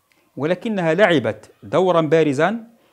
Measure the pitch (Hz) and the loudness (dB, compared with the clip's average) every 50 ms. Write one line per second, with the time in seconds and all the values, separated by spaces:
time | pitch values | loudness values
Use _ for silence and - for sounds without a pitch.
0 | _ _ _ _ _ _ - 127 139 165 180 180 - 233 208 185 170 160 160 185 | _ _ _ _ _ _ -10 -6 -4 -4 -4 -4 -4 -6 -4 -2 0 0 2 2
1 | 220 175 170 131 113 110 101 - - - _ _ 117 101 131 165 190 180 170 165 | 2 4 2 2 0 -2 -6 -6 -12 -20 _ _ -10 -2 0 0 2 2 2 0
2 | 160 143 156 165 156 147 131 139 160 190 226 233 226 - _ _ _ _ | 2 2 2 2 2 0 0 0 -2 -2 -2 -6 -10 -16 _ _ _ _